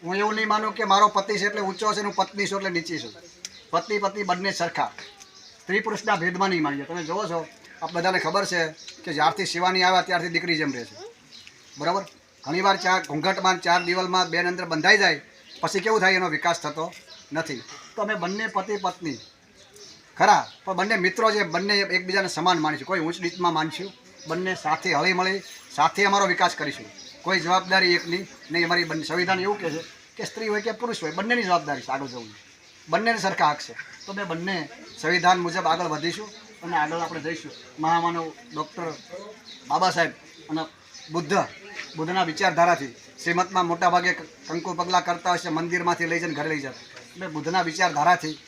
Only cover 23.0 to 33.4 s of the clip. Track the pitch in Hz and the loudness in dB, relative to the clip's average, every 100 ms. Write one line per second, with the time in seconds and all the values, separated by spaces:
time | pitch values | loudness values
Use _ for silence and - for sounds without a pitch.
23 | 160 175 170 180 180 160 156 - 190 - | -2 -4 -6 0 0 0 -2 -6 -10 -14
24 | - - 160 165 185 185 156 156 185 147 | -20 -20 -8 -4 -2 -4 -2 -2 0 0
25 | 170 180 185 196 - - - - 156 - | 2 2 0 -2 -8 -20 -16 2 2 4
26 | 196 202 190 175 180 - 147 135 107 - | 4 4 2 2 2 0 -6 -8 -14 -18
27 | - - 170 185 160 185 180 190 185 170 | -20 -10 -2 -2 2 2 4 2 4 2
28 | 170 160 175 - - 165 165 175 165 160 | 0 -4 -6 -14 -6 0 2 2 0 -4
29 | 151 165 180 185 190 208 175 151 165 - | -2 -2 0 0 0 -2 -2 -6 -8 -16
30 | - - 214 - 220 208 208 214 233 226 | -20 -10 -10 -6 -2 -2 -2 -4 -4 -4
31 | 160 165 208 240 202 175 151 135 - 131 | -4 -4 0 0 2 0 0 -6 -4 -6
32 | 139 123 113 104 - - - - - 170 | -6 -10 -14 -18 -20 -20 -20 -20 -4 0
33 | 220 226 185 170 | 2 0 0 2